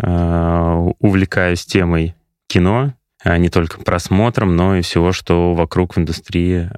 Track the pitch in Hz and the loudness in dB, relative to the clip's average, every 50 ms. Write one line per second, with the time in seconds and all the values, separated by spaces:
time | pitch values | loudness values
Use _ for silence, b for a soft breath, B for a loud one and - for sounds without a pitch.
0 | - 87 87 87 85 85 85 85 85 85 85 85 85 85 82 85 85 90 - - | -2 -2 0 0 0 0 0 0 0 0 0 0 0 0 0 0 -2 -2 -2 0
1 | - 104 95 95 95 - - 98 90 90 87 - - - - 95 90 85 85 82 | 0 2 2 2 0 0 0 0 0 0 0 -2 -4 -2 0 0 2 2 0 0
2 | 80 85 - _ _ _ _ _ _ - - 92 87 95 110 123 139 139 - - | -2 -4 -6 _ _ _ _ _ _ -2 0 2 2 2 2 0 -2 -4 -6 -10
3 | _ _ _ _ - 92 85 85 87 85 - 87 82 80 - - - - 90 87 | _ _ _ _ -2 0 2 2 2 2 2 0 -2 -2 -6 -6 -4 -2 -2 -2
4 | - - 95 98 117 120 - - 98 92 85 85 90 95 98 90 85 - - 85 | -2 0 0 2 2 0 0 0 0 2 2 2 2 2 0 0 -2 0 0 2
5 | 85 90 92 - - - 87 85 87 87 85 82 82 - - 90 90 87 - 90 | 2 2 0 -2 -2 0 0 2 2 2 0 0 -2 0 0 -2 -2 0 -2 -2
6 | 80 76 85 - - - - 87 87 90 90 87 85 90 - | -2 -2 -4 -8 -8 -4 -2 -2 0 0 0 -2 -4 -6 -8